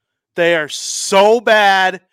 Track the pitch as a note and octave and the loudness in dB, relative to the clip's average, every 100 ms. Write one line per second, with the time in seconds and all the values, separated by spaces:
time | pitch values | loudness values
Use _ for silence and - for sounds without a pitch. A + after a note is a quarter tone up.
0 | _ _ _ - E3+ E3+ D3 - - - | _ _ _ -4 0 0 -4 -10 -12 -10
1 | - G3 G3+ A#3 A3+ G#3+ G3+ F#3+ F#3 F#3 | -2 2 2 2 2 2 2 2 0 -4
2 | _ | _